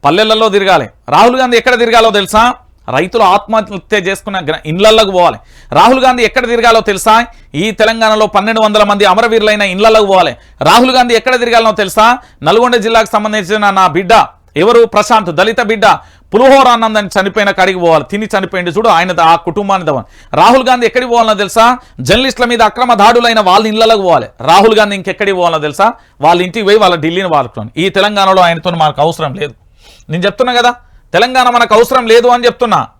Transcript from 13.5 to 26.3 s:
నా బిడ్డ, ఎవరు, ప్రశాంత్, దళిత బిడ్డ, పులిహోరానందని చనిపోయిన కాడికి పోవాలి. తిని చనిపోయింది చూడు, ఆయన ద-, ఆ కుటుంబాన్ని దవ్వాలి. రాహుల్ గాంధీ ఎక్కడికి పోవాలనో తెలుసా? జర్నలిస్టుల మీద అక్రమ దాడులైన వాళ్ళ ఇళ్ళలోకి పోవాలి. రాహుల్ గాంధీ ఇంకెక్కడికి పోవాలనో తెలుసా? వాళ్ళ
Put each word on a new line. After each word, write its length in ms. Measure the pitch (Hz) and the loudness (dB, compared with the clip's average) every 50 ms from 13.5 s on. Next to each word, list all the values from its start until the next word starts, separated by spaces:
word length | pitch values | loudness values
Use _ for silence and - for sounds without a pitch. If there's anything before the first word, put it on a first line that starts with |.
| 214 214 208 202 | -4 -2 0 0
నా 180 | 190 190 190 | 2 2 0
బిడ్డ, 240 | 180 143 170 196 180 226 208 156 - - _ _ _ _ 143 170 | 2 0 -2 0 2 2 2 2 0 -6 _ _ _ _ -2 0
ఎవరు, 220 | 220 240 233 233 | 2 4 4 2
ప్రశాంత్, 460 | 214 - 208 202 - 233 220 208 180 160 151 | 2 2 -4 0 0 0 0 0 -2 -2 -2
దళిత 220 | 190 220 226 - | -2 -2 -2 -4
బిడ్డ, 240 | 240 202 226 214 208 208 165 - - - _ _ _ _ - | -4 -4 -2 0 2 0 0 0 -4 -20 _ _ _ _ -2
పులిహోరానందని 760 | 214 254 269 269 269 269 254 240 226 226 220 214 214 202 185 - | 2 4 4 4 4 4 4 2 0 0 -2 -2 -4 -4 -2 -4
చనిపోయిన 360 | 202 190 196 190 220 202 202 | -2 -4 -2 -2 -2 -2 -2
కాడికి 280 | 190 190 185 190 190 180 | 0 0 -2 -2 -2 -2
పోవాలి. 240 | 175 170 160 156 139 - | 0 0 0 0 0 -4
తిని 160 | 196 202 220 208 - | -8 -8 -6 -4 -6
చనిపోయింది 380 | 196 190 - - 185 180 175 151 | -6 -6 -6 -8 -6 -6 -4 -4
చూడు, 120 | 196 226 233 190 | -2 0 2 2
ఆయన 140 | 165 175 185 | 2 0 -2
ద-, 140 | 180 170 165 165 | -2 -2 2 2
ఆ 40 | 175 165 - | 2 2 0
కుటుంబాన్ని 380 | 175 160 208 202 196 196 185 175 | -6 -6 -6 -4 -2 -4 -2 -2
దవ్వాలి. 200 | 156 143 127 - _ _ - - - - 135 | -4 -4 -6 -8 _ _ -20 -14 -6 -2 2
రాహుల్ 260 | 175 214 247 269 254 247 | 2 4 4 2 2 0
గాంధీ 160 | 254 247 240 | 0 0 0
ఎక్కడికి 240 | 214 - 247 247 247 | -2 -2 -2 -4 0
పోవాలనో 220 | 233 233 226 220 214 | 0 0 0 0 0
తెలుసా? 440 | 190 208 185 - 226 226 240 254 254 - _ _ - 131 | -2 -4 -4 0 2 2 2 2 -2 -8 _ _ -10 -2
జర్నలిస్టుల 380 | 123 190 233 262 269 - - 247 | -2 0 0 0 -2 -2 -2 -2
మీద 160 | 233 240 226 226 214 | -2 0 0 0 0
అక్రమ 240 | - 233 254 240 240 196 | 0 -2 0 0 2 4
దాడులైన 380 | 202 226 240 240 240 233 226 220 208 185 | 4 4 4 4 2 2 0 0 0 2
వాళ్ళ 180 | 180 208 220 | 2 2 2
ఇళ్ళలోకి 340 | 220 208 220 226 220 226 208 | 0 0 0 2 2 2 0
పోవాలి. 260 | 190 180 165 135 110 - _ _ 117 135 | 2 0 0 0 -2 -6 _ _ -2 2
రాహుల్ 280 | 170 196 202 226 220 214 | 2 4 4 4 4 2
గాంధీ 160 | 214 202 202 | 0 0 -2
ఇంకెక్కడికి 420 | 196 175 196 180 - 214 196 196 | -8 -8 -10 -8 -6 -4 -4 -2
పోవాలనో 220 | 180 175 170 165 156 147 | -2 -2 -2 -2 -2 -4
తెలుసా? 260 | 151 139 - 196 220 - - _ _ _ _ | -6 -2 -2 -2 -2 -2 -6 _ _ _ _
వాళ్ళ 200 | 135 156 | 0 2